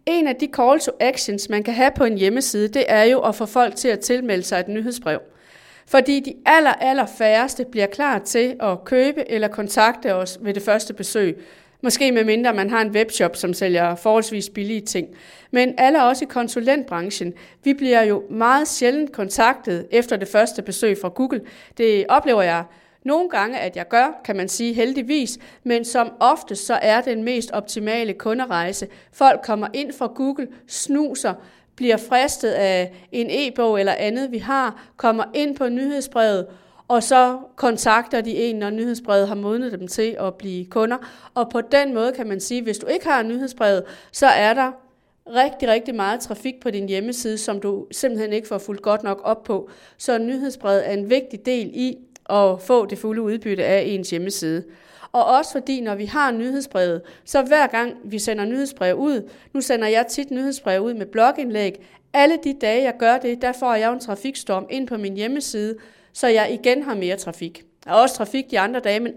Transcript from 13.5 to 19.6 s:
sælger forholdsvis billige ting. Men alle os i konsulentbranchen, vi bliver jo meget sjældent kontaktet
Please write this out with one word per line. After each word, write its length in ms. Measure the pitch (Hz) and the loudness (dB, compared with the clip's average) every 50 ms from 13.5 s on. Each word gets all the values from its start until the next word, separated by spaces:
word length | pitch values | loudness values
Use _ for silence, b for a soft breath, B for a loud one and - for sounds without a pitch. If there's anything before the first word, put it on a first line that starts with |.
| 175 | -2
sælger 400 | - 196 185 175 170 175 170 175 | -2 0 0 2 2 2 0 -2
forholdsvis 560 | 170 - 220 214 226 214 220 220 202 196 - | 0 2 4 4 4 2 0 -4 -6 -8 -8
billige 300 | - 214 202 208 226 208 | -8 -8 -6 -6 -6 -6
ting. 280 | 208 - - 180 156 B B B B B B B B B | -6 -4 -4 -4 -6 B B B B B B B B B
Men 240 | - 247 254 254 254 - | 2 2 2 2 2 4
alle 260 | 254 269 311 302 247 | 4 6 6 6 6
os 180 | 240 269 254 | 4 4 2
i 20 | 302 | -2
konsulentbranchen, 1080 | - - 247 240 233 - 247 226 262 277 294 240 - 175 170 175 202 202 - 175 175 175 B B B B B _ | -4 -4 -4 -4 -2 -4 -2 0 2 0 0 0 -4 -6 -6 -6 -6 -6 -6 -8 -8 -8 B B B B B _
vi 100 | 277 277 | 0 0
bliver 280 | 277 277 254 240 226 | 2 2 4 4 4
jo 200 | 220 214 202 202 - - | 6 4 2 0 -2 -6
meget 380 | 214 220 226 240 349 330 311 - | -2 0 4 4 4 4 2 0
sjældent 440 | - - 247 240 269 302 302 285 | -2 0 2 2 2 0 -2 -4
kontaktet 760 | - - 196 196 - - 226 240 262 247 | -4 -6 -6 -4 0 2 2 2 2 0